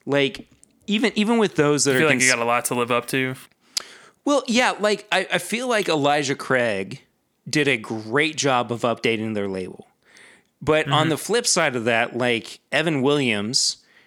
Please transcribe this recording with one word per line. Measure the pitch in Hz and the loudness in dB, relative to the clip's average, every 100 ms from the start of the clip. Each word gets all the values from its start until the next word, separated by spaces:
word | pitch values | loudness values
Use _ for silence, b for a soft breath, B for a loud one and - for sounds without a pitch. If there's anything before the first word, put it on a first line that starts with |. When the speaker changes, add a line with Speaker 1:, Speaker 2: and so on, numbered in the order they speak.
Speaker 1:
Like, | - 139 139 - - _ _ _ - | -4 0 0 -2 -18 _ _ _ -4
even, | 208 233 - | 0 0 0
even | 208 233 | 0 2
with | 202 - | 0 2
those | 147 147 | 2 4
that | 139 | 2
Speaker 2:
You | 131 | 2
feel | 151 | 2
Speaker 1:
are | |
Speaker 2:
like | 131 | 4
you | 127 | 4
Speaker 1:
cons- | 123 | 2
Speaker 2:
got | |
a | 117 | 2
lot | 120 120 | 0 0
to | |
live | 123 120 | -2 0
up | 120 - | -2 -2
to? | 135 131 127 - _ B B B B B B | -2 -2 -6 -14 _ B B B B B B
Speaker 1:
Well, | - 285 277 | 0 0 2
yeah, | 226 240 185 | 0 2 2
like, | 208 208 - | 0 0 0
I, | 180 185 | -2 0
I | 175 | -4
feel | - 226 254 | -2 -4 0
like | 220 170 | 0 0
Elijah | 160 143 147 135 135 | 2 2 2 0 -4
Craig | - 131 120 98 98 127 _ _ _ _ - | 0 0 2 -2 -6 -12 _ _ _ _ -4
did | 151 143 | 0 2
a | 123 | 0
great | 104 110 107 131 156 151 | -2 -8 -2 0 0 0
job | 139 123 117 | 0 0 0
of | 117 | -2
updating | 123 113 117 113 110 | -2 0 0 -2 -2
their | 107 98 | -4 -4
label. | 95 92 - - _ B B B B B - | -4 -8 -12 -20 _ B B B B B -10
But | 135 156 139 | 0 0 2
on | 147 | 2
Speaker 2:
Mm-hmm. | 156 | 2
Speaker 1:
the | 139 | 0
flip | - 233 240 | 0 -2 0
side | 180 156 123 | 2 2 0
of | |
that, | 113 113 117 117 | 0 2 0 0
like, | 123 113 - - - | 0 0 -4 -18 -4
Evan | 135 160 147 | -2 0 2
Williams | 131 147 127 104 104 131 - - b b | 2 2 2 0 -2 -2 -2 -4 b b